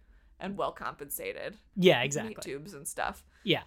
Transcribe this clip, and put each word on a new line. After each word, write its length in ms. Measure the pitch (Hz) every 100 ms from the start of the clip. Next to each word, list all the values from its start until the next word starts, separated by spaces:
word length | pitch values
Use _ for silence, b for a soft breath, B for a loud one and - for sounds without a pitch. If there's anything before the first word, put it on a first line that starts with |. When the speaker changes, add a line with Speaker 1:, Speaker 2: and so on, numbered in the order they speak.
| - - - -
Speaker 1:
and 160 | 190 196
well 140 | 143
compensated. 840 | - 113 - 143 - 95 - 135 208 - -
Speaker 2:
Yeah, 260 | 180 135
exactly. 280 | 131 143 113
Speaker 1:
Meat 100 | 107
tubes 320 | - 139 151 143
and 140 | 160
stuff. 360 | - - - - - -
Speaker 2:
Yeah. 180 | 143